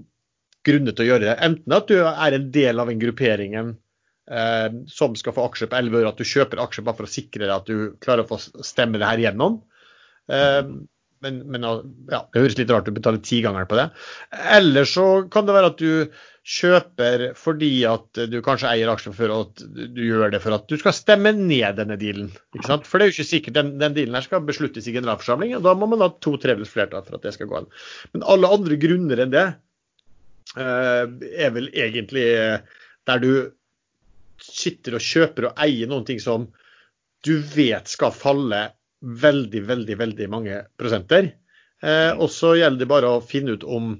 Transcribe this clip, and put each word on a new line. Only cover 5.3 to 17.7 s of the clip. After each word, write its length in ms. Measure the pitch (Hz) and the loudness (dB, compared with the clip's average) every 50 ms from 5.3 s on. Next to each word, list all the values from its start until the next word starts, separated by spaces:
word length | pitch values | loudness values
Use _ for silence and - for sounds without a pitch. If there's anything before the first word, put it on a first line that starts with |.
| 117 | -4
få 120 | 135 123 123 | -4 -4 -4
aksjer 220 | - - 113 107 | -4 -6 -6 -4
på 80 | 120 127 | -2 -2
elleve 220 | 123 117 110 117 | -2 0 2 2
øre, 120 | 113 107 104 | 2 0 -2
at 80 | - | -4
du 60 | 120 - | -8 -2
kjøper 360 | - 139 135 107 - - 123 | 0 2 0 2 0 -4 -6
aksjer 240 | - - - 107 117 | -6 -8 -8 -8 -8
bare 120 | 113 - | -6 -6
for 80 | 107 101 | -10 -10
å 40 | - | -10
sikre 320 | - - - - 104 104 | -12 -12 -12 -8 -6 -2
deg 100 | 98 98 | -2 -2
at 140 | 95 95 - | -2 -4 -4
du 240 | 113 107 107 104 - - - | -4 -4 -4 -6 -8 -6 0
klarer 220 | - 123 117 110 | 2 2 2 2
å 60 | - 113 | -2 -6
få 80 | 104 | -8
s-, 100 | - - - - 135 - | -10 -14 -16 -16 -16 -6
stemme 340 | - - 123 117 110 104 | -2 0 0 0 0 0
det 80 | 104 104 | 0 0
her 180 | 113 113 117 107 | 2 2 0 0
gjennom. 320 | 101 107 139 190 233 220 - _ _ _ _ _ _ _ _ _ _ _ _ - | 0 2 0 0 0 -2 -6 _ _ _ _ _ _ _ _ _ _ _ _ -4
Eh, 320 | 131 135 143 143 139 143 139 139 135 139 151 - _ _ _ _ _ _ 135 | 0 2 4 4 4 2 0 -2 -8 -14 -16 -20 _ _ _ _ _ _ -10
men, 140 | 135 135 127 127 143 | -10 -8 -10 -8 -8
men, 160 | 135 120 120 | -8 -6 -4
ja, 640 | 117 113 110 - 135 123 - - - - - - - - | -4 -4 -4 -6 -12 -18 -20 -10 -6 -6 -6 -6 -2 2
det 80 | 117 | 4
høres 160 | 131 139 113 - | 4 4 4 0
litt 120 | 123 113 123 | 2 2 2
rart 160 | 107 92 110 | 2 2 -2
ut 20 | |
å 60 | 107 104 | -6 -2
betale 240 | 104 120 110 107 - | -2 -2 -2 -2 -2
ti-gangeren 460 | - 123 120 110 110 101 95 92 - | -2 -2 0 0 0 -2 -2 -2 0
på 80 | 104 113 | 0 0
det. 60 | 143 160 - - - - - - - - - - - - 220 208 | 0 -2 -6 -12 -18 -18 -18 -18 -18 -16 -12 -8 0 4 6 6
Eller 260 | 196 160 143 180 143 - | 8 6 6 6 4 4
så 340 | - 180 185 190 190 190 190 180 | 2 2 4 4 4 4 2 2
kan 140 | - 214 208 202 | 0 2 2 4
det 60 | 196 | 4
være 140 | 196 190 170 | 6 4 4
at 80 | 151 - | 2 0
du 300 | 160 160 160 160 151 156 - - - - _ _ _ | -2 0 0 0 -2 -2 -6 -14 -20 -20 _ _ _
kjøper 800 | - - - - 175 180 175 170 - _ - 123 120 123 123 123 123 123 - | -10 -6 0 4 4 4 4 4 0 _ -2 0 2 2 0 -2 -4 -8 -6
fordi 300 | - 165 160 151 156 147 | -4 -4 -2 0 0 0